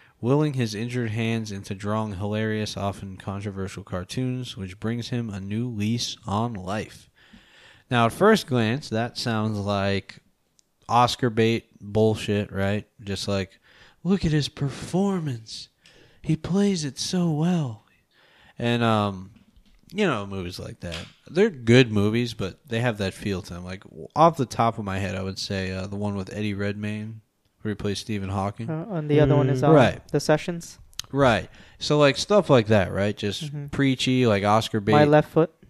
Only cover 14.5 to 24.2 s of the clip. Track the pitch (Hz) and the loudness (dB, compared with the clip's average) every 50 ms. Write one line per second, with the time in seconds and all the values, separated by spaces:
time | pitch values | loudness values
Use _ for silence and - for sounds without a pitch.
14.5 | - - 143 135 - - - - - 180 202 202 196 180 156 143 123 117 113 - | -4 -6 -6 -6 -6 -8 -8 -4 -2 0 0 0 0 -2 -4 -6 -6 -8 -10 -14
15.5 | - - - - _ _ _ _ _ - - _ _ _ - - 156 156 - - | -16 -16 -16 -18 _ _ _ _ _ -20 -20 _ _ _ -4 -2 -2 -2 -2 -2
16.5 | 175 202 202 202 196 170 151 135 - - - - 190 180 175 170 151 147 160 180 | 0 2 2 2 0 -2 -4 -6 -8 -8 -6 -4 -2 0 0 0 0 0 0 0
17.5 | 180 165 147 120 110 - _ _ _ _ _ _ _ _ _ _ _ _ _ - | 0 0 -2 -4 -6 -10 _ _ _ _ _ _ _ _ _ _ _ _ _ -20
18.5 | _ - 120 120 120 120 120 113 110 107 104 101 95 92 95 92 - - _ _ | _ -6 -2 -2 0 2 2 2 2 2 2 0 -4 -6 -12 -16 -18 -20 _ _
19.5 | _ _ _ _ _ _ _ - 165 202 208 170 127 104 101 98 98 95 90 87 | _ _ _ _ _ _ _ -10 -4 -2 0 0 0 -2 -4 -6 -6 -8 -8 -8
20.5 | 87 - 92 - 120 - - 87 80 82 - - - _ _ - - 175 214 233 | -8 -10 -12 -14 -14 -12 -10 -10 -10 -10 -12 -14 -18 _ _ -4 0 2 2 2
21.5 | 160 127 117 113 120 131 131 113 107 104 101 104 110 120 123 117 110 - 98 92 | 0 0 4 6 6 6 6 4 2 2 2 2 2 0 -2 -4 -6 -6 -8 -8
22.5 | - - _ - 113 113 123 123 107 101 98 92 - - - 104 98 87 - - | -10 -12 _ -6 -4 -2 -2 -2 -2 -2 -4 -4 -4 -4 -4 -4 -4 -4 -6 -8
23.5 | 90 87 90 90 95 98 - - - 80 - - - 147 | -12 -12 -12 -12 -14 -14 -16 -18 -18 -18 -16 -6 2 4